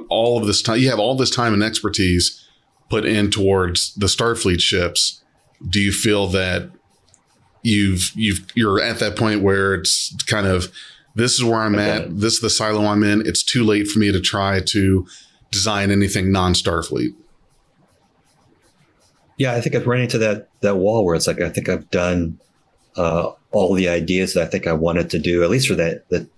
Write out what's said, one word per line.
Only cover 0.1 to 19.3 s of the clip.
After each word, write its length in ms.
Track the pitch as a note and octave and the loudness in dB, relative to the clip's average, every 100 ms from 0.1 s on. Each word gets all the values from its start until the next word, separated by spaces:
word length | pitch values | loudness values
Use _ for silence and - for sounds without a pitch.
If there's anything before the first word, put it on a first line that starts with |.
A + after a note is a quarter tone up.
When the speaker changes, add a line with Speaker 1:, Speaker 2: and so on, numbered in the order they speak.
| B2 A#2 A#2+ | 0 2 2
Speaker 1:
of 60 | G#2+ | 0
this 160 | G2 | 0
time, 160 | - A2+ | 0 2
you 100 | C3 | 2
have 120 | A2+ | 2
all 160 | G#2+ C3 | 0 0
this 140 | A#2+ | 0
time 220 | - A#2+ | 0 0
and 100 | G#2 | 2
expertise 800 | A2 A2 G#2 G2+ F#2 F2 - - - _ _ _ - | 0 -2 -4 0 2 2 0 -4 -16 _ _ _ -6
put 160 | A2 | -2
in 260 | D2 G#2+ G2+ | 0 0 0
towards 640 | G2 G2 F#2+ F2+ E2+ - | 2 2 2 2 -2 -6
the 120 | - G2 | -2 -2
Starfleet 540 | - A#2 A#2 G2 F2 | 0 0 0 0 0
ships. 600 | - F#2+ F2 - - - _ _ _ - F#2+ | 0 0 0 -2 -4 -6 _ _ _ -16 -4
Do 120 | G2+ | -2
you 100 | G2+ | 0
feel 360 | F#2 A2 G#2 G2 | 0 0 0 0
that 420 | F#2+ F#2 F2+ F2+ - _ _ _ _ _ _ _ _ | 0 0 -2 -6 -16 _ _ _ _ _ _ _ _
you've, 500 | A#2 G#2 G2 F#2 F2+ | -2 2 2 0 -2
you've, 320 | G#2+ A2 F2+ - | -2 -2 -2 -6
you're 260 | - G#2+ G2 | -2 0 0
at 200 | A#2 A2+ | 0 -2
that 160 | G#2+ G2+ | -4 0
point 260 | A2 G#2+ | 0 2
where 320 | G2 G2 G2 | 2 2 2
it's 400 | F#2+ F2 - - - - | 0 -2 -2 -4 -8 -4
kind 200 | G#2+ G2 | -2 0
of, 260 | F#2 F2+ - - - _ G#2+ | 0 -2 -10 -20 -20 _ -2
"This 180 | A#2+ | 0
is 100 | - | 2
where 160 | A#2+ A2+ | 2 2
I'm 140 | A2 | 2
Speaker 2:
Okay. 160 | G#2 G#2 | 0 0
Speaker 1:
at. 300 | G#2 - F2+ | -2 -4 -2
This 140 | A2 | -2
is 60 | A2+ | 0
the 100 | A2 | 0
silo 340 | - A2 G#2+ G#2 | 0 0 0 2
I'm 160 | G#2 | 2
in. 200 | G#2 G#2 G#2+ | 2 2 0
It's 160 | - | -2
too 220 | - B2+ | -2 2
late 240 | A2 G#2 G#2 | 2 2 0
for 100 | A2 | 2
me 140 | G2+ | 2
to 80 | F#2+ | 2
try 400 | F2+ G2+ G2 F#2+ | 0 -2 0 0
to 460 | F2+ G#2+ F#2+ F#2+ F2+ - - _ _ | 0 2 4 2 0 -12 -20 _ _
design 400 | G2 G#2 G2+ G2 | -4 -2 0 2
anything 400 | G2+ G2 G2 F#2 | 2 2 0 0
non-Starfleet"? 800 | F#2+ F2+ E2+ - E2 D#2+ B1+ B1 - _ _ _ _ _ _ _ _ _ _ _ _ _ _ _ _ _ _ _ _ _ | 2 2 2 0 -2 -2 -4 -4 -6 _ _ _ _ _ _ _ _ _ _ _ _ _ _ _ _ _ _ _ _ _